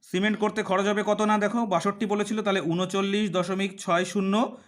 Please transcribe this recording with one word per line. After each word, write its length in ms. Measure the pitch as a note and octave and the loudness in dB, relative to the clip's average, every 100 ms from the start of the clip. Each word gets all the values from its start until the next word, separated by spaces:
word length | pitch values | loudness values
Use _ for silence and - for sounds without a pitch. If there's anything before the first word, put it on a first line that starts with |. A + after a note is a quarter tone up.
| - | -4
সিমেন্ট 280 | F3+ G#3 G#3 | -2 0 0
করতে 240 | G#3 G#3+ | -2 -2
খরচ 220 | G#3 F#3+ G3+ | 0 2 2
হবে 180 | G#3 G#3 | 0 0
কত? 160 | G#3 | 2
না 160 | G#3+ G#3+ | 2 2
দেখো, 280 | G3+ A3+ A#3 | 2 0 0
বাষট্টি 400 | F3 G3+ G3 A3+ | 0 0 -2 -2
বলেছিল, 360 | G#3 G#3 A3 | 0 0 -2
তাহলে 200 | G#3 F#3+ | 0 0
ঊনচল্লিশ 720 | D#3 E3+ F#3 G3 G3 G3+ G#3+ | 0 -2 0 0 0 0 0
দশমিক 480 | F3+ F3+ F#3+ G3 F#3+ | 0 -2 -2 -2 -4
ছয় 260 | - F3 F#3 | 0 0 0
শূন্য 520 | G#3 G3 G3+ C#4 - | 0 0 2 0 -4